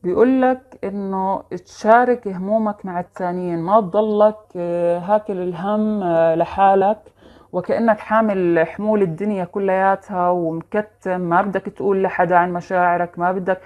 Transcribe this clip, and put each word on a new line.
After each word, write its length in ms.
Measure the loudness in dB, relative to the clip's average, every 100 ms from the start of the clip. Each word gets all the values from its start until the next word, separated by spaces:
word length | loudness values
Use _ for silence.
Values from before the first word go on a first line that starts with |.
بيقول 380 | -2 2 2 4
لك 380 | 2 0 _ -12
إنه 580 | -10 -8 -6 -4 -4 -4
تشارك 840 | -8 -14 -14 -6 4 4 4 0 -4
همومك 580 | -8 -2 -2 -2 -6 -8
مع 140 | -8
التانيين، 600 | -8 -6 -6 -4 -4 -4
ما 220 | 2 2
تضلك، 560 | 2 0 0 4 2 2 -14 -8
آه، 440 | -4 -2 0 0
هاكل 380 | 0 -2 0 -6
الهم، 680 | -6 -6 -4 -2 0 -2
آه، 320 | 0 2 2 2
لحالك، 640 | -2 2 4 4 2 0 -8 _ -20 -20 _
وكأنك 480 | -8 -2 0 2 0
حامل 680 | 0 0 2 0 2 2 0
حمول 340 | -2 -2 2
الدنيا 440 | 0 -2 -4 -4 -4
كلياتها 840 | -4 0 2 2 0 -4 -2 0
ومكتم، 920 | 0 -2 -6 -4 -4 -6 _ -6 -4
ما 200 | 0 2
بدك 200 | 2 -2
تقول 420 | -6 -6 -2 0
لحدا 320 | 0 0 2 4
عن 180 | 2
مشاعرك، 680 | -2 -4 0 2 0 -2 -2
ما 120 | -2
بدك. 300 | -2 -2 -4